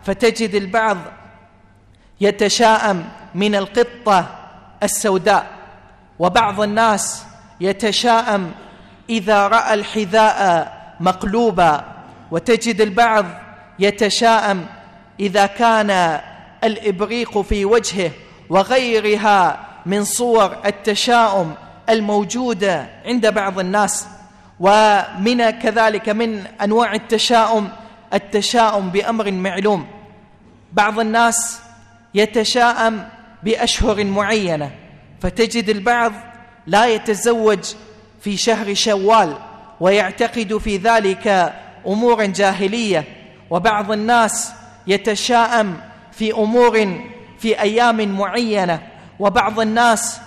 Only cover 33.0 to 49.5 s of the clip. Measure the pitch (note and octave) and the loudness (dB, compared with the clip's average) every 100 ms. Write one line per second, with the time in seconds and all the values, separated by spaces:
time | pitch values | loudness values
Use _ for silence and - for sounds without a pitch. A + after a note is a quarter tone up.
33 | F3+ - - - G3+ A3 B3 - G#3+ G3+ | -12 -20 -20 -10 -4 -2 -2 0 0 0
34 | G3+ G3 G3+ A3 F#3 D#3 C#3+ - - - | -2 -2 0 0 -2 -4 -6 -12 -20 -20
35 | - - F#3 F3+ A3+ A#3 G3+ G#3 G3+ A#3+ | -20 -8 -6 -2 -2 0 -2 -2 0 0
36 | A3+ G#3 - - - - - G3 A#3+ A3 | 0 -4 -18 -20 -20 -20 0 2 2 0
37 | - G#3 A#3+ A#3 G#3+ G3 - - - - | -2 -2 0 2 2 0 -4 -14 -20 -20
38 | - _ G#3 F#3+ - G#3+ G#3 G3 A#3 G3+ | -20 _ -8 -2 -2 -2 -2 -2 0 0
39 | F#3+ A3+ F3 C#3+ - - - - F3 G3+ | 4 4 4 -4 -16 -20 -20 -2 2 2
40 | F#3+ G3 A#3 A#3+ G3+ G#3+ A3 G3 G#3+ A3+ | 0 -2 -2 -2 -4 -4 -2 -2 2 2
41 | G3 F#3+ A3 F#3+ E3+ - - - - G#3 | 2 -2 0 2 0 -4 -20 -12 -6 0
42 | A#3+ A3+ G#3 F#3 G3 F#3+ G3 A#3+ G#3+ E3+ | 2 2 0 0 0 0 -2 -2 0 -2
43 | C#3+ - - - - E3+ G#3+ G#3 G3+ G#3+ | -4 -18 -20 -20 -6 0 0 0 -2 -4
44 | G#3+ A#3+ A3 - - - - - - G3 | 2 2 2 -2 -8 -14 -20 -14 -2 -2
45 | A3 G3+ - A#3+ A#3 A#3+ G#3 D#3+ - - | 0 -2 0 2 2 2 0 -6 -16 -20
46 | - - A3 A3 G#3+ A#3+ A#3+ A3 G3+ E3+ | -20 -6 -4 -2 0 4 4 4 -2 -4
47 | - - - - A3+ - G#3 A3 A#3+ A3 | -12 -20 -20 -6 -4 0 0 2 2 2
48 | G#3 G3 G3 A3 A#3 G#3 F3+ D#3+ - - | -2 -4 -4 -2 -2 -2 -2 -4 -8 -20
49 | - - G3+ G#3+ G3+ | -20 -4 0 0 -2